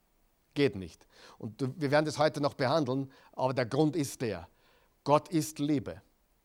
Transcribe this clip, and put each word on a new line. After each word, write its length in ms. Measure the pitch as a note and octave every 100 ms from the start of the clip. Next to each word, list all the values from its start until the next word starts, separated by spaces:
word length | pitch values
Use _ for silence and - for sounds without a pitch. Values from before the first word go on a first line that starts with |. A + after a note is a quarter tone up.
| _ _ _ _ _
geht 200 | - C#3
nicht. 320 | G2+ F2 - _ - - -
Und 220 | A#2 G#2
du, 120 | C3 C3+
wir 140 | C#3+
werden 140 | D3
das 140 | D#3 C#3+
heute 220 | D3+ D3
noch 140 | C#3+
behandeln, 580 | - B2+ D#3+ C3 C3+ C3+ - -
aber 220 | - C3
der 120 | B2+ A#2+
Grund 280 | C3 D#3
ist 260 | D#3+ C3+ -
der, 280 | A#2 F2+ E2+ _ _ _ _ _
Gott 240 | - D3 -
ist 300 | D#3+ D3+ -
Liebe. 440 | D3 C#3+ G2 E2 - _ _ _